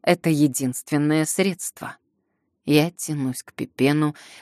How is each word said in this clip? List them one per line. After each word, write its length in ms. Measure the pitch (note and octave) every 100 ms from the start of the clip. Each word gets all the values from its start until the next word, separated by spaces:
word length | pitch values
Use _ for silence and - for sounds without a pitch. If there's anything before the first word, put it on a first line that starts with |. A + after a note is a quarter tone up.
это 280 | - F3 E3
единственное 920 | D3+ D3 B2 C3 B2+ - D3 D3 D#3
средство. 720 | D#3 - F#3+ F3 - - - - _ _ _ _ _ _
Я 260 | - D3 E3
тянусь 520 | F3 - D3 C3 B2+
к 100 | -
Пипену, 600 | - B2+ - C3 D3 D3+ D3 - -